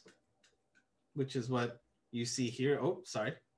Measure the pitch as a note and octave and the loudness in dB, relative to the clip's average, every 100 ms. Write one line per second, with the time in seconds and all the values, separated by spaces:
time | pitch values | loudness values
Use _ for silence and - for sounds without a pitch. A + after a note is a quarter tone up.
0 | - - _ _ _ _ _ _ _ _ | -14 -20 _ _ _ _ _ _ _ _
1 | _ D3 C3 C3+ A#2+ B2+ A#2+ - _ _ | _ -4 -2 -2 0 0 0 -4 _ _
2 | _ A#2+ A#2 - A#2+ A#2+ C3+ C3+ C#3 G3 | _ -4 -2 0 0 2 2 4 2 0
3 | - A2 G#2+ D#3 _ | -4 -2 -2 -4 _